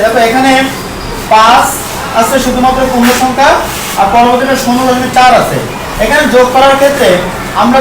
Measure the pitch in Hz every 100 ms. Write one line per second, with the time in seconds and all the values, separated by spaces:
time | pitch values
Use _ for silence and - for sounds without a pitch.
0 | 220 233 226 254 269 262 269 - - -
1 | - - - - 170 254 - - - -
2 | - 226 240 269 247 247 254 262 262 240
3 | 240 247 254 254 294 - - - - -
4 | 196 233 240 247 269 269 240 247 262 247
5 | 240 254 254 233 - - - - - -
6 | 220 302 285 247 247 262 277 277 277 -
7 | 202 180 180 - - 190 240 262